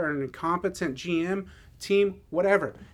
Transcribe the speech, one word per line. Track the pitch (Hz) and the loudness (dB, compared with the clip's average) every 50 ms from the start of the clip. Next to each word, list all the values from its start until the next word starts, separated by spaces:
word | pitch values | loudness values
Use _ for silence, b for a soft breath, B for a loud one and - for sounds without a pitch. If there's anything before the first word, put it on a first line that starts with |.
or | 165 151 | 0 0
an | 147 143 | 0 -2
incompetent | 135 131 - - - 165 175 180 185 190 185 - 180 156 131 | -4 -6 -6 -4 -2 0 0 0 0 -2 -4 -2 -4 -4 -4
G | 131 - 175 175 165 165 | -6 -4 -2 0 0 0
M, | 180 190 196 190 190 b b b b b b | 0 -2 -4 -4 -8 b b b b b b
team, | - - 196 202 202 196 190 - - - | -2 2 2 4 4 2 0 -6 -12 -6
whatever, | - 170 185 196 202 196 160 120 - B B B | -2 0 4 4 4 4 2 0 -6 B B B